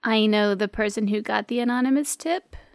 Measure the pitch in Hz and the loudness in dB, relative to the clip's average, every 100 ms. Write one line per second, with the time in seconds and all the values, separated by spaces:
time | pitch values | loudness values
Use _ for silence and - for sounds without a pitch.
0 | - 220 214 208 208 196 208 - 208 214 | -2 2 4 4 2 0 -2 -2 -4 -2
1 | 208 208 220 214 202 240 240 247 254 269 | -2 -2 -2 -4 -2 -2 0 0 2 2
2 | 294 - 320 359 - - - | 0 -4 -4 -4 -6 -20 -20